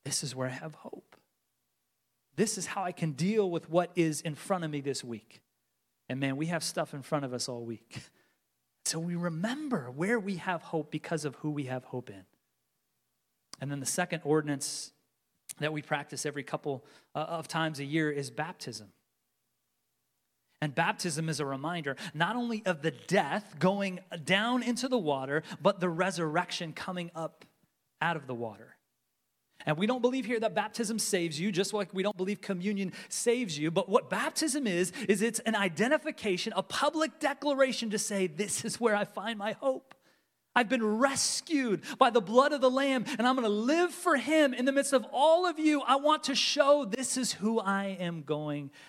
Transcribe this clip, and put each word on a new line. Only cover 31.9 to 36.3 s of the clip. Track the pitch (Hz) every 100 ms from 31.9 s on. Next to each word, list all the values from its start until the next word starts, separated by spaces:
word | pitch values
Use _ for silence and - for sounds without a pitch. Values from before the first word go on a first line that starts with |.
we | 185
don't | 196 196
believe | 190 202
communion | - 185 185 202 190 - -
saves | - - 240 240 147
you. | 156
But | 170 190
what | 208 -
baptism | 190 269 - 320 269 247
is, | 175 180 - 214
is | 208
it's | 220 220
an | -
identification, | 220 196 151 226 302 311 - 220